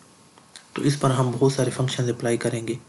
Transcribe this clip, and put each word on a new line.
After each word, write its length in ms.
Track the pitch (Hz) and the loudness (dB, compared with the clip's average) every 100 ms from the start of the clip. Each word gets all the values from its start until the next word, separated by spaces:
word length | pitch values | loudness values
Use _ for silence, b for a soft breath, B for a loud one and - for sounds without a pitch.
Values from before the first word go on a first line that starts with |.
| - - - - - - - - | -20 -20 -20 -20 -20 -20 -14 -2
तो 80 | |
इस 120 | 147 139 | 0 2
पर 120 | 135 | 2
हम 200 | 127 127 | 2 2
बहुत 220 | 120 135 | 4 2
सारे 180 | 139 123 | 2 -2
फंक्शन 380 | - 127 - 123 | 0 -2 0 -2
apply 280 | 117 120 117 | -2 -2 0
करेंगे 420 | 120 117 113 117 | 0 -4 -6 -8